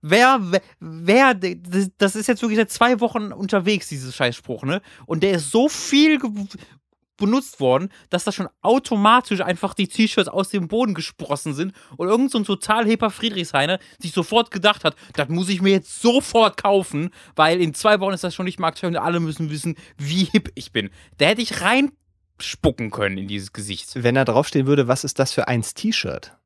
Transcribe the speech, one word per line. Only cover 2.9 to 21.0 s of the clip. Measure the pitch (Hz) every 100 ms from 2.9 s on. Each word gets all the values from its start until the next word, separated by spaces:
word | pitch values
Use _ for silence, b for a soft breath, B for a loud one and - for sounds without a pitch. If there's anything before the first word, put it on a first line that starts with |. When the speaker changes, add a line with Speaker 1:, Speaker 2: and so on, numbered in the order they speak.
| 247
Speaker 1:
Wochen | 233 233 208
unterwegs, | - 196 202 180 208 -
dieses | 143 131 -
Scheißspruch, | 127 117 - 120
ne? | 131 180 B B
Und | B 165
der | 185
ist | 185 143
so | 226 285
viel | - - 277 311 302
ge-, | 247 208 196 - B B _ _ _ _
benutzt | 202 254 262 -
worden, | 127 131 190 b b
dass | 175
das | 214
schon | - 185 _
automatisch | - 254 - 214 208 240 - 185
einfach | 175 175 196
die | - 190
T-Shirts | - 220 - 196
aus | - 190
dem | 202 170
Boden | 214 240
gesprossen | 170 - _ 147 143 156
sind | 139 185 196 B 135
und | 175
irgend | 226 269
so | 240
ein |
total | 202 190 - 214 220
hipper | 226 220
Friedrichshainer | - 226 196 165 143 147 185 b b
sich | 175
sofort | 180 170 220 226
gedacht | 202 202 208
hat, | 165 - B
„Das | - 135
muss | 170 185
ich | 196
mir | 190
jetzt | 196 - -
sofort | 233 247 - 233 220 -
kaufen, | 208 196 185 147 175 B B -
weil | 156 180
in | 170
zwei | 143 220 208
Wochen | 196
ist | 190
das | 180
schon | - 185
nicht | 180
mehr | 165
aktuell | - 185
und | 170
alle | 143 170
müssen | 165 151 165
wissen, | 147 165 160 B _
wie | 143 170
hip | 190 220 - -
ich | -
bin.“ | 120 101 b